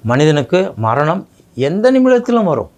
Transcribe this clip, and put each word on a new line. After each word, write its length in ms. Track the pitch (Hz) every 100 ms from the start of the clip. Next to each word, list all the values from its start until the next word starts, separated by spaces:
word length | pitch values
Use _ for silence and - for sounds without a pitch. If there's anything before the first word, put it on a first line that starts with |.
மனிதனுக்கு 680 | 110 127 151 147 127 180 190
மரணம் 520 | - 110 127 151 190 - _ _
எந்த 360 | 117 135 185 240
நிமிடத்திலும் 520 | 262 254 247 240 233
வரும் 260 | 190 127 98